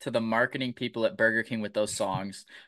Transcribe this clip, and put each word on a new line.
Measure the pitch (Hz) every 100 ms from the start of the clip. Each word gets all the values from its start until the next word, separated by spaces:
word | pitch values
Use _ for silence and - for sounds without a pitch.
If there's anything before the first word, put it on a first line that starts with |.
to | -
the | 120
marketing | 113 113 123 131 127
people | 117 123 120 110
at | 98
Burger | 113 113
King | 110 117
with | 104
those | 107 107 -
songs, | 101 92 98 95 - -